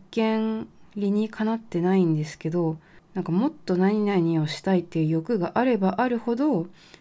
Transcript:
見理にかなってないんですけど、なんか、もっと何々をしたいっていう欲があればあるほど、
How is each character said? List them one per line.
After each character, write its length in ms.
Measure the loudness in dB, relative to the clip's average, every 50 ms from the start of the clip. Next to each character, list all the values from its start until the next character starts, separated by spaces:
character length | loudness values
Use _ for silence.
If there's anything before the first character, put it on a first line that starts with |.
| -12 -8
見 560 | -2 0 0 0 0 0 -2 -2 -4 -6 -8 -12 -16 -20 -20 -14 -8 -4
理 140 | -2 0
に 180 | 0 0 0 -2
か 160 | -4 -4 -2
な 100 | -2 -2
っ 40 | -4
て 200 | -6 -6 -4 0
な 160 | 2 2 4
い 80 | 4 4
ん 120 | 4 2
で 100 | 0 -2
す 120 | -4 -8 -8
け 120 | -8 -4
ど、 280 | -2 0 -2 -2 -4 -6 -10 -20 -20 -20 _ _ -8
な 80 | -8
ん 20 | -4
か、 80 | -2
も 160 | 0 0 0 0
っ 40 | -2 -6 -4
と 120 | -2 0 2
何 280 | 4 2 2 2 0
々 380 | 0 2 2 2 2 2 0 0
を 40 | -2
し 140 | -4 -6
た 140 | -2 0 2
い 60 | 2
っ 20 | 0
て 180 | 0 -2 -2
い 40 | 0
う 40 | 0
欲 300 | 0 -2 -2 -2 -2 -2
が 140 | -2 -2 0
あ 80 | 0 2
れ 140 | 2 2 2
ば 180 | 2 0 0 0
あ 80 | 0 0
る 120 | 0 -2
ほ 160 | -2 -2 -2
ど、 320 | 0 0 0 0 0 -2 -4 -10 -20 -20 -20 -20 -20